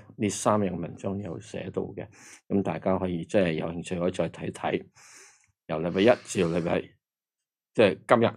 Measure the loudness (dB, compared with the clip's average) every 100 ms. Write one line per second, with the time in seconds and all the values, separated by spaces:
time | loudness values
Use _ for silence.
0 | -10 -4 -2 0 2 2 0 -2 -8 -8
1 | -8 -6 -6 -10 -10 -10 -8 -6 -6 -8
2 | -14 -16 -20 -20 -2 0 0 -2 0 0
3 | 0 -4 0 2 2 0 -4 -6 -6 -4
4 | -2 -2 -4 -4 -10 -6 -4 -4 -4 -18
5 | -20 -20 -20 -20 _ _ -8 -4 -2 4
6 | 4 4 0 0 0 0 0 -2 -4 _
7 | _ _ _ _ _ _ _ 4 4 4
8 | 4 4 4